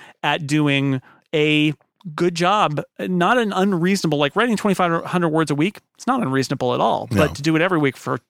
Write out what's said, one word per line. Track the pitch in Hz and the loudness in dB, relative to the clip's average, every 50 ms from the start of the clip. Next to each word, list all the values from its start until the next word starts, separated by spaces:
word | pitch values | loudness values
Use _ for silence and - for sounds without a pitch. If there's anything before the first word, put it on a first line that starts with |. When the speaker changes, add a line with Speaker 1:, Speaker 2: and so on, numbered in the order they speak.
| - - - _ - | -20 -20 -14 _ -2
Speaker 1:
at | 151 147 175 156 | -2 -2 -2 -2
doing | 135 147 151 147 143 139 139 139 139 135 131 - - - _ _ _ - | -2 0 2 2 2 2 2 2 0 -2 -2 -6 -10 -20 _ _ _ -2
a | 151 151 156 151 151 151 156 147 - _ _ _ _ - 175 151 | 0 2 2 2 2 2 0 -2 -4 _ _ _ _ -18 -14 -6
good | - 175 185 175 | -2 -2 -2 0
job, | 160 175 180 208 214 185 151 151 143 - - _ - | 0 0 0 2 2 0 0 -2 -4 -6 -8 _ -8
not | 202 190 185 175 175 196 240 254 | -6 -2 0 2 2 2 2 2
an | 226 202 | 0 0
unreasonable, | 180 185 190 202 190 165 165 185 202 185 - 165 147 143 | 0 0 0 0 2 0 2 0 0 0 0 0 0 2
like, | 147 139 - | 0 0 2
writing | 202 233 254 214 | 0 0 0 0
twenty-five | - - 208 185 - 185 170 165 170 - | 0 0 0 0 2 0 0 0 -2 -4
hundred | - 175 180 170 160 | -2 -2 0 0 0
words | 151 160 160 143 | 0 0 0 0
a | 147 | 0
week, | 143 160 202 - - - _ _ | 0 0 -2 -2 -6 -16 _ _
it's | _ - | _ -2
not | 233 269 254 | -2 -2 0
unreasonable | 214 131 131 135 127 - 139 - 127 123 123 | 0 0 0 0 0 0 -2 -2 0 -2 0
at | 131 | 0
all. | 185 226 156 - - 117 | 0 0 0 -2 -4 -2
Speaker 2:
No. | 113 - 151 | 0 2 2
Speaker 1:
But | 147 - | 0 0
to | - | -2
do | 143 160 160 | -2 0 2
it | 156 165 | 2 2
every | 190 185 156 | 2 2 2
week | 147 135 - | 0 0 -2
for | - - 131 135 123 - | -4 -6 -6 -6 -6 -8